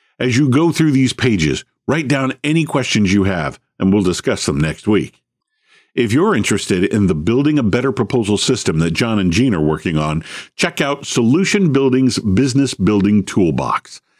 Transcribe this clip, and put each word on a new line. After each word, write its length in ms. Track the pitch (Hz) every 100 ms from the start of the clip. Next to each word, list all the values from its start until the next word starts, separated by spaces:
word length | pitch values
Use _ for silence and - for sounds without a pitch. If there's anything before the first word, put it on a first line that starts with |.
| _ -
As 180 | 127 120
you 120 | 143
go 240 | 135 170
through 180 | - 160
these 220 | 135 131
pages, 520 | - 131 101 76 64 - _ -
write 220 | 151 135
down 260 | 139 131 -
any 220 | 147 165
questions 480 | 156 143 127 110 98
you 100 | 101
have, 380 | 98 90 71 - _ -
and 140 | 95
we'll 100 | 104
discuss 420 | 92 85 - - -
them 120 | 71
next 300 | 78 76 104
week. 320 | 101 67 _ _ _ _ _ _ _ _
If 180 | - 110
you're 220 | 127 214
interested 480 | 147 - 101 - 92
in 240 | 95 110 95
the 80 |
Building 420 | 80 87 123 143 151
a 60 |
Better 300 | 110 117 135
Proposal 440 | 135 104 123 101 101
system 440 | - 120 - 78
that 140 | 85
John 260 | 80 117 107
and 120 | 92
Gene 220 | 87 131
are 60 | 90
working 360 | 76 78 90 78
on, 280 | 76 78 - - - -
check 240 | 170 -
out 260 | 143 143 -
Solution 680 | 131 117 156 190 208 175
Building's 460 | 135 135 131 131 -
Business 560 | 107 95 135 131 135
Building 480 | - 92 104 98 104
Toolbox. 800 | 95 110 85 64 62 - - - _